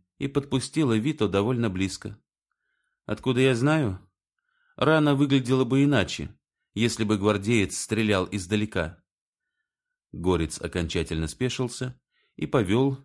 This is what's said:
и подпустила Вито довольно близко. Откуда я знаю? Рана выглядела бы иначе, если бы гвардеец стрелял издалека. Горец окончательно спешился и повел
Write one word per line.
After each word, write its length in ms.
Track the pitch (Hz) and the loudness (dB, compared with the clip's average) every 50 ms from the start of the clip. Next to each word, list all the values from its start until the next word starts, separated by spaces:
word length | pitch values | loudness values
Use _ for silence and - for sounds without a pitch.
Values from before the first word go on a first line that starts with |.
| _ _ _ _ | _ _ _ _
и 80 | 139 135 | -8 -4
подпустила 680 | 139 147 139 - - 131 127 - - 156 160 127 113 | -4 -4 -2 -2 -2 -4 -4 -2 -2 0 0 2 2
Вито 340 | 110 107 151 147 - 110 98 | 2 0 0 0 0 0 0
довольно 420 | 87 98 101 117 127 120 117 110 | 2 2 0 0 0 0 -2 -2
близко. 500 | 92 92 95 95 - - - 101 107 - _ _ _ _ _ _ _ _ _ _ _ _ _ _ _ _ _ | -2 -2 -2 -2 -4 -6 -12 -14 -14 -16 _ _ _ _ _ _ _ _ _ _ _ _ _ _ _ _ _
Откуда 340 | - 107 - - 131 127 123 | -8 -8 -4 -2 -2 0 2
я 160 | 131 135 127 | 2 2 2
знаю? 440 | 113 123 147 156 160 143 104 92 92 - _ _ _ _ _ _ _ _ _ _ _ _ _ _ | 2 2 2 2 2 0 0 -4 -6 -10 _ _ _ _ _ _ _ _ _ _ _ _ _ _
Рана 400 | - 127 151 156 156 151 147 143 | -2 2 2 4 4 4 4 4
выглядела 480 | 135 147 139 139 135 120 117 131 131 131 | 4 4 4 4 2 2 2 2 2 2
бы 220 | 117 131 135 139 | 2 2 4 4
иначе, 520 | 143 143 117 92 - - - 73 - - _ _ _ _ _ _ _ _ 104 | 4 4 2 2 0 -2 -6 -10 -10 -12 _ _ _ _ _ _ _ _ 0
если 260 | 113 117 110 - 113 | 0 0 0 0 0
бы 140 | 104 107 98 | 0 0 2
гвардеец 580 | 98 104 104 101 98 104 120 113 98 92 - | 2 2 2 2 0 0 2 2 2 0 -2
стрелял 520 | - - - 107 107 113 107 101 95 92 - | -6 -6 -4 -2 -2 0 2 2 0 0 -2
издалека. 720 | - 104 92 85 107 107 107 107 - 92 80 80 87 - _ _ _ _ _ _ _ _ _ _ _ _ _ _ _ _ _ _ _ _ _ _ | -4 -6 -4 -2 -2 -2 -2 -2 -2 -4 -4 -4 -6 -12 _ _ _ _ _ _ _ _ _ _ _ _ _ _ _ _ _ _ _ _ _ _
Горец 500 | - - 85 92 92 80 82 80 - - | -14 -4 0 2 2 2 0 -2 -4 -8
окончательно 680 | - 85 - 92 85 80 - 87 80 - 85 80 80 78 | -10 -6 -4 -4 -4 -2 -2 -4 -4 -2 -4 -4 -4 -4
спешился 720 | - - 127 127 - - 127 117 - - 127 127 123 - _ _ _ _ _ _ _ | -4 -4 -4 -4 -4 -4 -4 -6 -6 -8 -10 -10 -10 -14 _ _ _ _ _ _ _
и 100 | - - | -10 -6
повел 540 | - - 135 107 90 101 120 135 139 131 131 - | -2 0 0 2 2 2 2 2 2 0 -4 -8